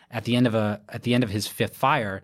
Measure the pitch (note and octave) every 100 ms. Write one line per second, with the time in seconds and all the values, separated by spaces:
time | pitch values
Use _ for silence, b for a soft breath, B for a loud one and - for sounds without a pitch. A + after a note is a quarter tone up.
0 | B A#2+ A2+ A#2+ B2+ A2 G#2 G#2 - A#2
1 | A#2+ B2 A#2+ G#2 - - A2+ - C3 D3+
2 | G#2 F#2+